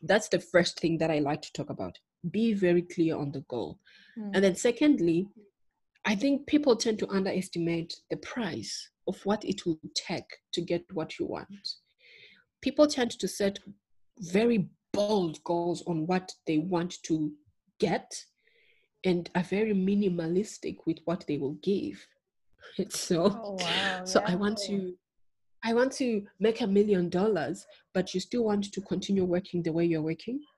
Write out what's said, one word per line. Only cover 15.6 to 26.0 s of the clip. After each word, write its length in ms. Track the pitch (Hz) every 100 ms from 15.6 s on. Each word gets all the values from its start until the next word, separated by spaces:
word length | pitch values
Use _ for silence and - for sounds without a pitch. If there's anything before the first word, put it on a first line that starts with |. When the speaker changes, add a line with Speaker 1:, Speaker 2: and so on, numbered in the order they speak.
| 170 170 -
Speaker 1:
on 180 | 165 160
what 240 | 185 180 - -
they 100 | 156
want 440 | 175 175 175 -
to 280 | - 160 151 - _ _ _ -
get 340 | 208 208 - - - _ _ _ _ _ _ _ 185
and 240 | 175 170 180
are 80 |
very 300 | 175 196 220
minimalistic 1040 | 202 185 202 202 175 160 180 214 - 156 - -
with 140 | 165 -
what 180 | 180 -
they 100 | 147
will 180 | 139 147
give. 440 | 180 196 - - -
<laughs> 800 | _ _ _ _ _ - - 185
So, 360 | - - 170 190 202
Speaker 2:
Oh, 140 | - 190
wow, 460 | 175 190 190 185 185
Speaker 1:
so 160 | -
I 80 | -
Speaker 2:
yeah. 40 | 180
Speaker 1:
want 220 | 202 220 -
to, 260 | 202 185 180 _ _ _ _ _ _ 226
I 80 |
want 180 | 233 262
to 320 | 269